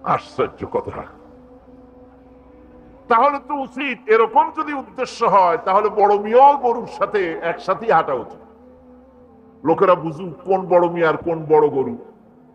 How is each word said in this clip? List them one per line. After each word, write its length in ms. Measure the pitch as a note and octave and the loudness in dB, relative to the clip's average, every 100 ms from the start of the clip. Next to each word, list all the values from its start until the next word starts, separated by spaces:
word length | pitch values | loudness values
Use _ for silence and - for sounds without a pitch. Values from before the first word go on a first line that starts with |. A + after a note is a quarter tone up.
আশ্চর্য 600 | - D#3 - - A#2 - G2 | -4 -6 -6 -6 -6 -6 -8
কথা। 300 | A2 G2+ - - - - - - - - B3+ B3+ B3+ B3+ C4 C4 - - - - - - - - | -8 -8 -14 -16 -20 -20 -20 -20 -20 -20 -20 -20 -20 -20 -20 -20 -20 -20 -20 -20 -20 -20 -20 0
তাহলে 300 | A3+ C#4 C#4+ C#4 | 2 2 0 -8
তো 60 | |
উচিত, 540 | D4 C4 B3+ C#4 A#3+ - | -10 -8 -8 -8 -8 0
এরকম 420 | A3 A3 B3 D#4+ D#4 | 2 4 2 0 -4
যদি 180 | D#4 | -8
উদ্দেশ্য 500 | C#4 A3 F#3+ B3 - | -8 -10 -10 -10 -2
হয়, 340 | A3+ F#3 F3+ D#3+ | 2 4 4 0
তাহলে 240 | F#3+ G3 G#3+ | 0 0 0
বড় 300 | G#3 G3+ G3+ | 0 2 2
মিয়াও 380 | G#3+ A#3+ C#4 C#4+ | 2 6 6 6
গরুর 300 | A#3+ A#3 F#3+ | -2 -4 -8
সাথে 460 | - G3+ G#3 F3 | -6 -4 -2 -4
একসাথেই 580 | D#3+ E3+ E3+ - F#3+ A3+ | -4 -6 -6 -6 -4 2
হাঁটা 220 | E3 D3+ | 0 0
উচিত, 280 | B2 G#2+ - - - - - - - - - - - - - | -6 -8 -18 -20 -20 -20 -20 -20 -20 -20 -20 -20 -20 -20 -6
লোকেরা 300 | D3 D#3+ F#3+ | -2 2 4
বুঝুক 500 | F3 D#3+ D3+ F#3+ C#3 | 2 0 -10 -12 -12
কোন 220 | F3+ F#3+ F3 | -2 -2 2
বড় 220 | F3+ F3 | 2 2
মিয়া 200 | E3+ D#3+ | 0 0
আর 80 | D3 | 0
কোন 280 | E3+ E3 | -4 -6
বড় 240 | D3+ D3+ D3 | 2 4 4
গরু। 300 | C3 A#2+ A#2 - - _ _ _ | 0 -4 -8 -16 -20 _ _ _